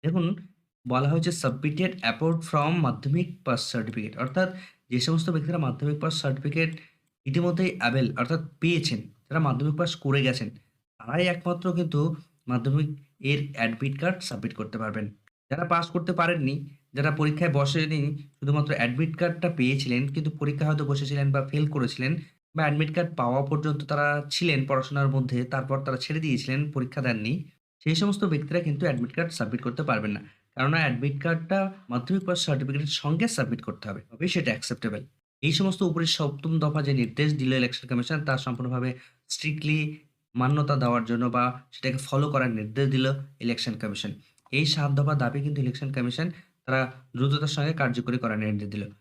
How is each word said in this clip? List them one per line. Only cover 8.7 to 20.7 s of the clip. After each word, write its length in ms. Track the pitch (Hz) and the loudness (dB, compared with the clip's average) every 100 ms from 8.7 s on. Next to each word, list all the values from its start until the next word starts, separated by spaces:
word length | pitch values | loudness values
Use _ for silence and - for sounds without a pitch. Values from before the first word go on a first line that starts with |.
| 170 - 110 - - _ | 2 0 -4 -6 -18 _
যারা 140 | 151 151 | 0 2
মাধ্যমিক 280 | 123 147 151 | 2 0 0
পাস 100 | 175 - | -2 -2
করে 180 | 139 139 127 | 0 2 2
গেছেন, 220 | 123 107 - _ _ _ _ | 0 -4 -10 _ _ _ _
তারাই 260 | 110 151 180 | -4 0 2
একমাত্র 320 | 175 175 175 180 170 | 0 -2 -2 0 0
কিন্তু 220 | 165 147 147 151 - _ - | 0 2 0 -2 -10 _ -2
মাধ্যমিক 380 | 123 123 143 151 147 - _ 135 | 0 2 2 2 -4 -14 _ -2
এর 100 | 147 143 - | 0 -2 -2
অ্যাডমিট 380 | 113 113 139 139 | -2 0 -4 -2
কার্ড 180 | 165 180 - | -2 -2 -6
সাবমিট 240 | - 107 - | -6 -8 -6
করতে 160 | 110 113 | -8 -6
পারবেন। 240 | 110 107 107 - _ _ _ | -4 -4 -6 -10 _ _ _
যারা 140 | 147 165 | -4 0
পাস 140 | 170 170 | 0 2
করতে 180 | 175 170 180 | -2 -2 0
পারেননি, 340 | 170 170 135 143 - - _ 143 | 2 2 0 -2 -6 -16 _ -2
যারা 140 | 147 151 | 0 2
পরীক্ষায় 320 | 151 151 170 143 | 2 2 2 4
বসেনি, 420 | 139 165 156 156 143 147 - _ | 2 2 0 0 0 -4 -10 _
শুধুমাত্র 320 | 139 147 147 139 | 0 2 2 2
অ্যাডমিট 340 | 120 123 160 160 | 0 2 0 0
কার্ডটা 280 | 175 165 175 165 | -2 0 -2 2
পেয়েছিলেন, 440 | 127 139 131 123 139 | 2 2 0 0 0
কিন্তু 160 | 139 151 151 | -2 -4 -2
পরীক্ষা 240 | 147 143 | -2 0
হয়তো 160 | 156 | 0